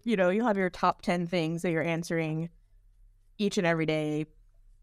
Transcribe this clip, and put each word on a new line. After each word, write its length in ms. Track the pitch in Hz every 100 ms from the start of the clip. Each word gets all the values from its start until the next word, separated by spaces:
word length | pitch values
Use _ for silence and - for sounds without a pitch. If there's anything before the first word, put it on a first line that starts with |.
you 120 | 233 202
know, 140 | 180
you'll 160 | 196 240
have 100 | 202
your 120 | 185
top 320 | - 180 -
ten 240 | - 180 170
things 340 | 180 160 165
that 80 | 180
you're 120 | 160
answering 640 | 165 165 170 165 160 156 170 - _ - - _ - _ _ -
each 180 | 202 208
and 80 | 170
every 200 | 165 160
day, 380 | 156 151 151 156 - - - - -